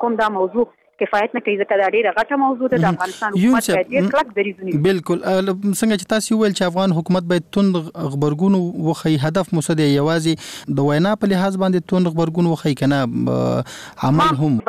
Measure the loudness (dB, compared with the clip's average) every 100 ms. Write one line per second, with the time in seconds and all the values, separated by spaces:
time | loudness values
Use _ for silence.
0 | -2 0 0 0 0 0 -2 _ _ _
1 | -2 0 0 -4 -4 -2 0 2 2 2
2 | 0 0 -2 0 0 0 0 2 2 0
3 | -4 -6 -4 2 4 4 2 -2 0 0
4 | 2 0 0 -2 -4 -4 -4 0 2 0
5 | 0 -2 0 0 0 -2 -2 0 0 0
6 | 0 -2 0 2 2 2 0 0 0 0
7 | 0 0 2 -2 0 0 2 0 -4 -8
8 | -6 0 0 2 2 2 0 -2 -4 -2
9 | 0 0 0 -2 -2 -2 0 0 2 2
10 | 2 0 -2 -4 -8 -14 -6 -2 0 2
11 | 0 0 0 0 0 0 0 0 0 0
12 | 2 0 -2 0 0 0 -2 0 0 2
13 | 0 -2 -2 0 0 -2 -6 -12 -18 -4
14 | 0 2 2 2 0 0